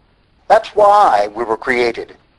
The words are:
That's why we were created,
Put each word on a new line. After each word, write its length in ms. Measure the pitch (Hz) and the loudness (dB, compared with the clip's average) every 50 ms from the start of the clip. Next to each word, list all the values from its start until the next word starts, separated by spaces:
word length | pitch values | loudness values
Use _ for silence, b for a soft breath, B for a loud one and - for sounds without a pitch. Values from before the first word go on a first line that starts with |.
| _ _ _ _ _ _ _ _ _ | _ _ _ _ _ _ _ _ _
That's 220 | - 190 220 220 - | 0 0 0 0 -2
why 600 | - 196 208 202 202 208 202 170 110 104 104 104 104 | -2 2 2 4 4 4 2 2 2 0 -2 -4 -6
we 80 | 117 120 | -8 -6
were 140 | 107 110 | -6 -6
created, 600 | 107 - 135 123 120 120 117 110 101 85 - - _ _ _ _ | -6 -4 -4 -2 -2 -2 -2 -4 -8 -12 -16 -18 _ _ _ _